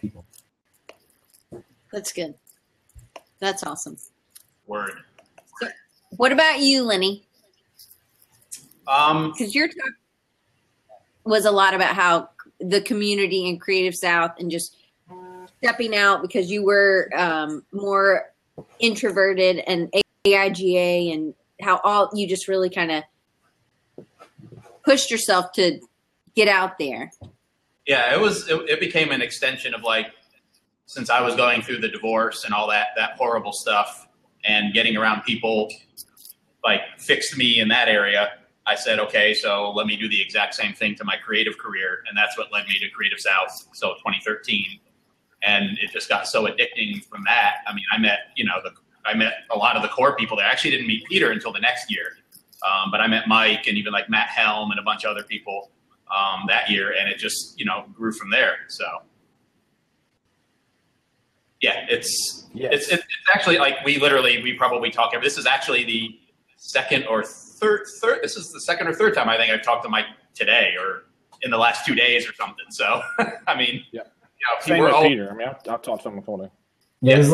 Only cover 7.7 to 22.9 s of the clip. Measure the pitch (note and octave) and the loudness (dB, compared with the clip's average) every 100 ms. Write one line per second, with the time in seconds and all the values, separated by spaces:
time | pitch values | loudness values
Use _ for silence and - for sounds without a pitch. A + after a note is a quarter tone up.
7.7 | _ - - _ _ _ _ - - - | _ -20 -20 _ _ _ _ -20 -20 -20
8.7 | _ - C#3 D3+ D#3 D#3 - A3 C#4+ D#4+ | _ -2 2 4 2 -2 -4 -4 -2 -2
9.7 | - C5+ - _ _ _ _ _ _ _ | -4 -12 -12 _ _ _ _ _ _ _
10.7 | _ _ - _ _ A3 G#3+ G#3 G3+ G3 | _ _ -20 _ _ 0 2 4 6 4
11.7 | F#3 F3 F#3 F3+ E3+ E3 _ - - F3+ | 4 2 4 4 2 0 _ -20 -12 0
12.7 | G3 G3 G#3 G#3 G3+ F#3+ F#3+ F3+ F3 - | 0 0 -2 0 0 0 0 -2 -6 -2
13.7 | F#3+ F#3 F3 F3+ E3+ E3+ E3+ F3 E3 E3+ | 0 0 -2 0 2 0 -2 -6 -6 -8
14.7 | _ _ _ _ F3+ - - - - A#3+ | _ _ _ _ -20 -18 -20 -20 -4 -2
15.7 | A3+ A3+ G#3 G3+ G3 F3+ A#3 F3+ G#3 G3 | -2 -2 2 4 4 0 -4 -2 0 4
16.7 | G3+ G3+ F#3+ - D3 F3 D#3 D3+ D3+ - | 6 6 4 2 0 0 0 -4 -8 -10
17.7 | G3 G3+ G3 G3 F#3 - _ _ - - | -8 -2 2 4 4 0 _ _ -20 -20
18.7 | - A#3 G#3+ A3 F#3+ G3 F#3 F#3 F3 - | 0 0 0 -2 2 2 4 2 2 -2
19.7 | F3+ E3+ G3 - _ G3 G3 G3 F3+ F#3 | -2 0 0 0 _ 4 4 4 0 0
20.7 | F3+ F3+ F3 E3+ D#3 D#3 B2+ _ - - | 2 2 2 0 -4 -6 -10 _ -8 0
21.7 | F#3 G3 G#3 G3+ G#3 F#3+ F#3 - F#3+ F#3 | 2 4 2 2 0 -2 -4 -2 0 0
22.7 | F3+ E3+ | -2 -2